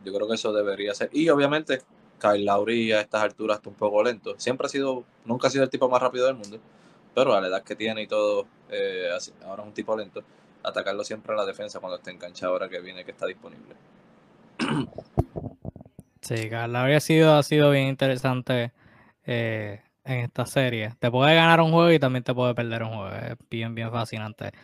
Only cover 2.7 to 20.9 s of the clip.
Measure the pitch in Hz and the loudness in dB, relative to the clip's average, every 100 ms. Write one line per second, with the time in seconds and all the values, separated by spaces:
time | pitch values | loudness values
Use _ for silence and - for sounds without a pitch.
2.7 | 117 113 107 104 110 104 - 107 104 107 | 0 2 0 0 -2 -2 -2 -4 -4 -6
3.7 | - 107 104 117 113 - 101 - 131 139 | -4 0 2 2 0 -6 -6 -4 -2 -4
4.7 | 139 135 127 120 _ 113 123 135 135 131 | -2 -4 -4 -8 _ -8 -2 0 2 0
5.7 | 123 127 123 127 127 127 131 101 110 - | 0 0 2 0 0 0 -2 -8 -18 -20
6.7 | _ _ _ _ - 135 104 95 95 - | _ _ _ _ 0 2 2 0 -4 -6
7.7 | - 110 110 104 107 104 101 98 _ - | -6 -6 -6 -4 0 0 0 -6 _ -10
8.7 | 101 98 92 90 90 - - 92 98 104 | -6 -4 -4 -4 -6 -8 -16 -16 -14 -12
9.7 | 104 110 110 98 - - _ _ _ - | -10 -6 -6 -6 -14 -18 _ _ _ -8
10.7 | 104 98 101 104 110 - 107 98 95 104 | -6 -4 -6 -6 -10 -6 -4 -4 -6 -10
11.7 | 92 92 90 - 90 87 87 92 92 95 | -12 -10 -12 -12 -16 -16 -8 -4 -2 -4
12.7 | 90 90 92 92 - 92 92 90 73 55 | -10 -12 -16 -16 -10 -10 -10 -18 -20 -20
13.7 | - _ _ _ _ _ _ _ - - | -20 _ _ _ _ _ _ _ -8 -4
14.7 | - - - - - - - - - - | -2 -4 -10 -6 -4 -2 -6 -14 -14 -16
15.7 | - - - - _ - 113 110 117 117 | -16 -20 -20 -20 _ -8 -6 -6 -6 -4
16.7 | 120 127 151 - 160 160 151 139 151 147 | -2 2 2 4 6 8 6 4 4 6
17.7 | 139 135 135 135 131 131 127 123 127 117 | 4 2 0 0 0 0 -2 0 -2 -2
18.7 | - _ _ _ _ - 120 117 110 104 | -6 _ _ _ _ -6 -4 -2 -4 -8
19.7 | 98 _ _ - 127 120 - 120 - 131 | -12 _ _ -6 -4 -4 -4 -4 0 0
20.7 | 117 107 | 0 -6